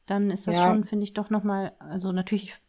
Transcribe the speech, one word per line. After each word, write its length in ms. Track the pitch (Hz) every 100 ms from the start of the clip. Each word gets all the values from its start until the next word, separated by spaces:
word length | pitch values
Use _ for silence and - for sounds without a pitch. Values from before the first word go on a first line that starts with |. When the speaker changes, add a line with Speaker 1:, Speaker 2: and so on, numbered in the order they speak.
| -
Speaker 1:
dann 240 | 202 202
ist 160 | 196 180
das 100 | 175
Speaker 2:
Ja. 60 |
Speaker 1:
schon, 200 | 180 214
finde 200 | 202 208
ich, 100 | 202
doch 160 | 214 208
nochmal, 420 | 214 208 196 190 -
also 320 | 151 180 185
natürlich 420 | 185 185 208 190 -